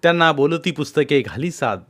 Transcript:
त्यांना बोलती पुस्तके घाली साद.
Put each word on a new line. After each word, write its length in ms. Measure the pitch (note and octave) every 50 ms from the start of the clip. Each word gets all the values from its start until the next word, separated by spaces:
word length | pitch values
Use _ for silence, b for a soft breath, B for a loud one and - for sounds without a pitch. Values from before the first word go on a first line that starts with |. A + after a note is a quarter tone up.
| -
त्यांना 300 | E3 E3+ E3+ E3 E3 D#3
बोलती 380 | C#3 C#3 D3 E3 E3 E3 F#3
पुस्तके 500 | D3 D#3 D3 - - - D3 C3 D3 C#3
घाली 300 | A#2 G2+ - A#2 C#3+ F3+
साद. 300 | D#3+ - C#3 A#2+ G#2 F#2 F2+ _